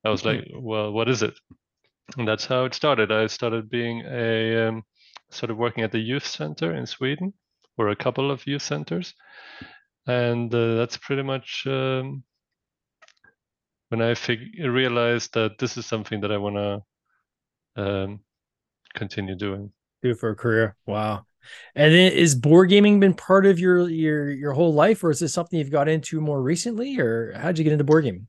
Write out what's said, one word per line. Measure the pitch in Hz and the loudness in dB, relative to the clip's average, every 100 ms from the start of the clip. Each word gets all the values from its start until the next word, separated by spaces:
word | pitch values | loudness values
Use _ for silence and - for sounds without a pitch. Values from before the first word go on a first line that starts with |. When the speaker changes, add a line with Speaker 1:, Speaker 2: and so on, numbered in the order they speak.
| 110 | -2
Speaker 1:
I | |
was | 101 | -2
Speaker 2:
Hmm. | 113 | -2
Speaker 1:
like, | 110 - | -4 -8
"Well, | - 120 110 107 | -14 -8 -4 -4
what | 107 120 | -2 0
is | 120 | 0
it?" | 107 - _ - _ _ _ _ - 127 | -2 -4 _ -20 _ _ _ _ -16 -6
And | 110 | -2
that's | 110 - | -2 -2
how | 127 127 | -2 -2
it | |
started. | - 151 127 107 | 0 0 2 2
I | 110 110 | 0 0
started | - 120 113 107 | -2 -4 -4 -6
being | 120 117 117 - | -6 -4 -6 -8
a, | 127 113 113 113 113 113 | -4 -2 0 0 0 0
um, | 113 - _ _ - _ | -2 -12 _ _ -20 _
started | - 117 110 | -10 -8 -2
working | 120 117 | -4 -2
at | 110 | -4
the | 113 | -2
youth | 113 139 - | -4 -6 -6
center | - 151 151 165 | -8 -10 -6 -6
in | 156 120 | -6 -10
Sweden, | - 131 147 185 - _ _ _ - | -6 -6 -4 -8 -10 _ _ _ -4
or | 104 | -2
a | 104 | 0
couple | 127 123 139 | -4 -2 -4
of | 135 - | -4 -6
youth | 143 | -8
centers. | - 147 147 170 175 - _ - - - - - _ _ - | -6 -8 -4 -6 -6 -16 _ -20 -20 -20 -20 -20 _ _ -4
And, | 123 120 120 120 | 0 0 -2 -2
uh, | 120 117 113 | 0 2 0
that's | 123 - | -2 -6
pretty | - 139 | -6 -6
much, | 139 135 - - 135 | -4 -8 -8 -10 -4
um, | 135 131 131 131 139 _ _ _ _ _ _ _ _ _ _ _ _ _ _ _ _ _ | -2 -2 -4 -6 -12 _ _ _ _ _ _ _ _ _ _ _ _ _ _ _ _ _
when | 113 | -2
I | 113 | 0
fig-, | 117 - 117 131 - | -2 -2 -6 -6 -8
realized | 143 123 127 120 120 120 - | -2 0 0 0 0 0 -2
that | 117 110 104 | -2 -2 -2
this | 123 - | -6 -6
is | - | -6
something | 113 104 107 | -8 -6 -6
that | 101 | -4
I | 104 | -4
wanna, | 104 101 104 101 - _ _ _ _ _ _ _ _ - | -4 -4 -4 -6 -10 _ _ _ _ _ _ _ _ -8
um, | 98 98 98 104 _ _ _ _ _ _ _ | -4 -4 -6 -10 _ _ _ _ _ _ _
continue | - 104 - 98 92 | -10 -8 -6 -8 -6
doing. | 101 98 101 _ _ _ | -6 -6 -10 _ _ _
Speaker 2:
Do | 123 113 | -4 -2
for | 113 | -4
a | 101 | -2
career. | 120 110 110 - - | 0 2 2 -2 -6
Wow. | 104 107 104 _ _ - - - - | -4 -2 -4 _ _ -20 -20 -12 4
And | 151 | 8
then, | 170 185 | 8 6
is | - 165 131 | 6 2 4
board | 143 165 185 | 6 8 8
gaming | 202 208 202 | 6 8 6
been | 196 | 6
part | - - 190 196 | 2 4 6 6
of | 175 | 4
your, | 185 180 180 | 4 4 2
your, | 160 156 151 143 | 0 0 0 -2
your | 139 143 | -4 -2
whole | 135 170 | 2 4
life, | 147 175 226 | 6 4 4
or | 170 | 0
is | 139 | 0
this | 160 | -2
something | - 170 170 | -4 -2 -4
you've | 139 | 0
got | 147 147 | 0 2
into | 160 - 160 | 0 -2 -4
more | 151 143 | -2 0
recently, | 131 170 240 220 262 262 | 0 -2 -4 -6 -6 -2
or | 123 113 113 | 0 0 -4
how'd | - 160 165 | -6 -4 0
you | |
get | 156 | 2
into | 151 | 2
board | 143 156 139 | 4 4 4
gaming? | 90 | -6